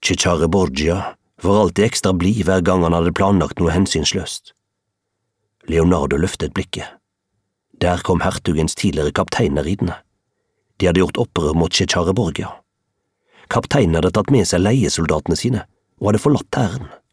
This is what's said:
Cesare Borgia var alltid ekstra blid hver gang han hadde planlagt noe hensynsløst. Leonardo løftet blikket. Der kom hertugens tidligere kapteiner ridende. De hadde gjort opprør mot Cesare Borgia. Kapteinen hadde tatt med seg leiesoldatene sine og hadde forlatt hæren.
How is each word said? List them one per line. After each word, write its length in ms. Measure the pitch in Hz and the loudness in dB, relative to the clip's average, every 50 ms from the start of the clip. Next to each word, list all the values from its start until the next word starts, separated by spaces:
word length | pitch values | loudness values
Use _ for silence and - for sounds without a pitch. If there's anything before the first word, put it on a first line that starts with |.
| - | -2
Cesare 440 | - - - - 98 87 80 80 85 | -2 -2 0 0 0 2 2 0 0
Borgia 640 | 82 101 92 78 65 67 78 80 85 95 101 - - _ _ _ _ _ - | 2 0 0 0 -2 -2 0 0 0 -2 -4 -8 -12 _ _ _ _ _ -2
var 180 | 95 98 107 | 2 2 4
alltid 240 | 107 90 87 - 101 | 2 2 2 2 0
ekstra 280 | 113 - - - 101 92 | 0 0 0 0 0 0
blid 300 | 87 85 95 110 117 92 | 2 2 0 0 0 0
hver 200 | 80 95 95 87 | 0 2 2 2
gang 180 | 95 92 92 87 | 2 2 2 2
han 140 | 82 82 | 2 2
hadde 180 | 85 85 87 87 | 2 2 0 0
planlagt 440 | - 98 95 101 95 78 71 - - | 0 2 2 4 2 2 0 -2 -2
noe 120 | 92 82 80 | -2 0 2
hensynsløst. 800 | 87 98 95 - 80 76 - - 95 85 - - - _ - _ _ _ _ _ _ _ _ _ _ _ _ _ _ _ _ _ _ _ _ _ _ _ - | 2 0 0 0 -2 -2 -2 -4 -4 -6 -8 -12 -14 _ -20 _ _ _ _ _ _ _ _ _ _ _ _ _ _ _ _ _ _ _ _ _ _ _ -4
Leonardo 480 | 78 82 82 85 92 82 71 69 69 71 | 0 2 4 4 4 2 2 0 0 0
løftet 360 | 85 95 - - - 78 - | -2 -2 -4 -6 -8 -8 -6
blikket. 320 | - 95 - - - - - - _ _ _ _ _ _ _ _ _ _ _ _ _ _ _ _ - | -8 -8 -8 -8 -12 -12 -14 -18 _ _ _ _ _ _ _ _ _ _ _ _ _ _ _ _ -2
Der 220 | - 87 87 90 - | 0 0 0 0 0
kom 160 | - 95 82 - | 0 0 0 0
hertugens 500 | 90 - - - - 85 76 80 82 - | -2 -4 -4 -4 -2 0 0 0 -2 -2
tidligere 380 | - - 101 85 78 76 87 78 | -2 -2 -2 0 0 -2 -2 0
kapteiner 480 | - 95 - - - 123 85 69 76 71 | -2 -2 -2 0 0 0 0 0 -2 -2
ridende. 300 | 76 95 101 - 87 80 - _ _ _ _ _ _ _ _ _ _ _ _ _ _ _ | -2 -2 -2 -2 -4 -4 -8 _ _ _ _ _ _ _ _ _ _ _ _ _ _ _
De 120 | _ - 90 | _ 0 2
hadde 120 | 85 87 | 4 4
gjort 200 | 92 85 - - | 2 2 2 -2
opprør 340 | 120 - _ - 80 73 76 | -4 -2 _ -2 -2 0 2
mot 160 | 82 82 82 - | 2 0 0 0
Cesare 400 | - 98 90 - 90 87 85 95 | 0 0 0 0 0 0 0 0
Borgia. 340 | - 113 85 76 - - - - - _ _ _ _ _ _ _ _ _ _ _ _ _ _ _ _ - _ - | 0 0 -2 -4 -6 -8 -10 -10 -18 _ _ _ _ _ _ _ _ _ _ _ _ _ _ _ _ -12 _ -2
Kapteinen 440 | 117 - - - 151 120 87 82 | -2 -2 0 0 2 2 2 2
hadde 160 | 82 78 92 - | 2 0 2 2
tatt 160 | 107 98 - 135 | 0 0 2 2
med 140 | 127 95 - | 2 2 2
seg 160 | - 87 92 | 2 2 2
leiesoldatene 760 | 101 117 135 113 80 - - 85 82 82 76 - - 82 78 | 2 2 2 0 0 0 -2 -2 0 -2 -2 0 -2 -4 -2
sine 240 | - 120 127 107 - _ _ _ _ _ _ _ | -2 -2 -2 -4 -6 _ _ _ _ _ _ _
og 100 | - 101 | -2 0
hadde 140 | 104 107 - | 0 2 2
forlatt 320 | 151 147 - - _ - | 2 0 0 -2 _ -4
hæren. 340 | - 131 95 - 127 131 - - - _ _ | -2 -2 -2 -4 -6 -12 -14 -18 -20 _ _